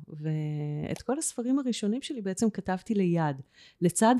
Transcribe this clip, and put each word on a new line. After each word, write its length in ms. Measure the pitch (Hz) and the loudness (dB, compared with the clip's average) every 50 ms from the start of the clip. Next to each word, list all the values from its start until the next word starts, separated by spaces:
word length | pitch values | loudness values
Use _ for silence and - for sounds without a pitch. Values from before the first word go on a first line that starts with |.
| 147 | -12
ואת 920 | - 160 151 151 156 156 156 151 151 151 147 147 147 147 147 - - - - | -14 -12 -6 -4 -2 -2 -2 -2 -2 -4 -4 -4 -4 -4 -4 -4 -4 -6 -4
כל 160 | - - 254 | -4 -4 -2
הספרים 420 | 311 320 - - - 226 247 262 285 | -2 -4 -6 -6 -4 -2 0 0 0
הראשונים 420 | 269 254 220 - - 202 220 269 | 0 0 -2 -2 0 -2 -2 -2
שלי 200 | - - 302 240 | -4 -6 -8 -6
בעצם 280 | 196 190 185 - 233 220 | -4 -4 0 2 2 2
כתבתי 440 | - - - - 185 185 - - 220 | 0 0 -2 -4 -4 -4 -2 -2 0
ליד, 480 | 202 190 175 170 165 160 147 143 135 - _ _ - - - _ - | 2 2 4 4 2 2 0 -2 -4 -8 _ _ -20 -20 -20 _ 0
לצד 340 | 175 175 - - 226 226 254 | 2 2 4 4 6 6 6